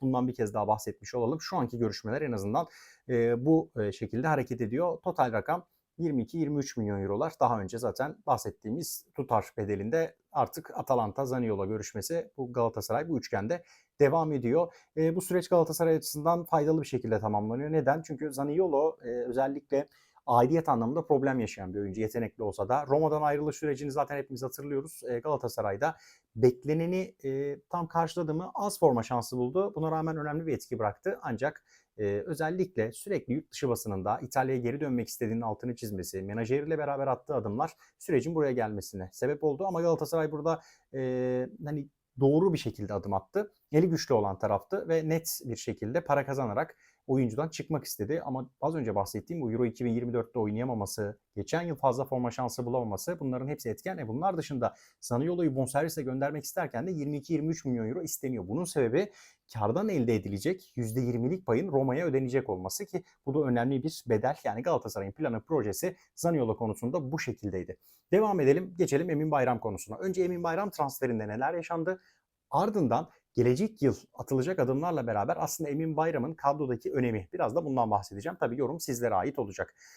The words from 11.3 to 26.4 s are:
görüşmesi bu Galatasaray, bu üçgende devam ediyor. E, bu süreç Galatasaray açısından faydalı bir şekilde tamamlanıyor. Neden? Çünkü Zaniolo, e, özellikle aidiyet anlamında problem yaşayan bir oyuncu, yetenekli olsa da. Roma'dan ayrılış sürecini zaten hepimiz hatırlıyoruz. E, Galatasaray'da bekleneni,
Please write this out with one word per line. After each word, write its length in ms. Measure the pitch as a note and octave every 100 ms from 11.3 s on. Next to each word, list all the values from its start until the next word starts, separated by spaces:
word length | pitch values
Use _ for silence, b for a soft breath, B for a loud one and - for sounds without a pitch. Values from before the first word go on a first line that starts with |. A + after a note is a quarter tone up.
| B2+ A2+ G2+ F#2+
görüşmesi 640 | G#2+ G2+ A2+ - E3 - -
bu 160 | B2+
Galatasaray, 560 | B2 A#2 A2 - A2+ D#3+
bu 80 | C#3+
üçgende 460 | - G#2 G#2+ E3+ b b b -
devam 320 | C#3+ E3 D#3
ediyor. 420 | C#3+ A#2 D#3 E3+ B B D#3
E, 180 | D#3+ E3+
bu 60 |
süreç 280 | F3+ F3+ F3
Galatasaray 460 | F3 D#3+ D#3 E3 D#3+
açısından 480 | D#3 D3 D#3 E3+
faydalı 380 | E3 D#3+ D3 D#3+
bir 60 | C#3+
şekilde 320 | B2+ A2+ G#2+
tamamlanıyor. 520 | G#2+ G#2 G#2+ A#2+ D3
Neden? 300 | D#3+ C3 D3+
Çünkü 300 | D#3+ C#3+ D3+
Zaniolo, 640 | C3 C#3+ D#3 F#3 C#3 D#3 -
e, 40 | A#2
özellikle 800 | B2 A#2+ A#2+ C3+ C#3+ - C#3 D3 b b b -
aidiyet 420 | A#2+ B2+ E3 D#3+
anlamında 360 | B2 A2+ D#3 E3
problem 340 | C#3+ C3+ C3
yaşayan 340 | G#2+ - F#2
bir 60 | G2+
oyuncu, 220 | G2+ G2
yetenekli 420 | A2 A#2+ G#2+ -
olsa 260 | G#2+ G2 G2
da. 180 | C3+ C#3+
Roma'dan 340 | C#3+ D#3 D3+
ayrılış 340 | D3+ D3 D3+ C#3+
sürecini 360 | D3+ C3 C#3+
zaten 260 | C#3 C#3 C#3+
hepimiz 260 | C#3 B2+
hatırlıyoruz. 580 | B2+ C3+ C#3+ C#3 D#3 - B2+
E, 100 | A#2+
Galatasaray'da 760 | D3+ C#3 A#2+ - G#2 G2 D3+ - B B B
bekleneni, 800 | A2